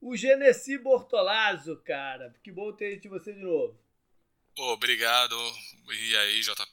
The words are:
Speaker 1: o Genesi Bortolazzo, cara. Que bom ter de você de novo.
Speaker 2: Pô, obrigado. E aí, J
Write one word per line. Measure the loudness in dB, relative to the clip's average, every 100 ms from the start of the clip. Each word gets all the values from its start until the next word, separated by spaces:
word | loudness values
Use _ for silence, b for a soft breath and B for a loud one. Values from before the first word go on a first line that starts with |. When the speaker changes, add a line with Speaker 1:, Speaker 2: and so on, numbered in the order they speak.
| -10
Speaker 1:
o | 0
Genesi | 4 6 6 4 2 -4
Bortolazzo, | 2 2 2 0 2 2 2 0 -6 -10 -6
cara. | -6 -6 -10 -14 -18
Que | -18
bom | -12 -10
ter | -8 -8 -8
de | -12
você | -14 -12
de | -10
novo. | -2 0 0 -6 _ _ _ _ _ _ _
Speaker 2:
Pô, | -8 -4
obrigado. | 0 2 2 4 4 2 -2 -8 -10 -16 -20 -12
E | -6 0 2
aí, | 2 0
J | -2 -6 -6